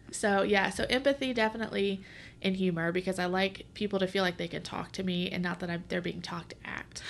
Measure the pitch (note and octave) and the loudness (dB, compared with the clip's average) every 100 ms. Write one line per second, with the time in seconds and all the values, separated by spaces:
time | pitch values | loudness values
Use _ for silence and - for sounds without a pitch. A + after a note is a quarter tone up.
0 | - - G#3+ G3 G#3 G3 F#3+ F#3+ - B3+ | -12 -2 2 4 4 4 4 2 0 2
1 | C#4 C#4 C4 A#3+ A3 A3+ G#3+ G3+ G3 F#3+ | 4 2 2 2 2 2 -4 0 0 0
2 | - - - - F#3+ F#3+ F#3 E3 E3+ F3+ | -6 -16 -18 -4 0 2 2 2 2 0
3 | F#3 F#3 F3+ F#3 F#3+ F#3+ - - G3+ F#3+ | 0 0 0 2 2 -2 -12 -4 0 2
4 | F#3 G3 F#3 F3 E3+ D#3+ F3 F#3 E3+ - | 2 2 2 0 -4 -6 -6 -6 -6 -4
5 | F#3 F3 F3+ F3+ F3 F3 F3+ F3 - F3+ | -2 0 0 0 -2 -2 -4 -4 -4 -4
6 | F3 F3 - F3 - - - - - - | -2 -6 -6 -8 -10 -12 -10 -10 -10 -12
7 | - | -12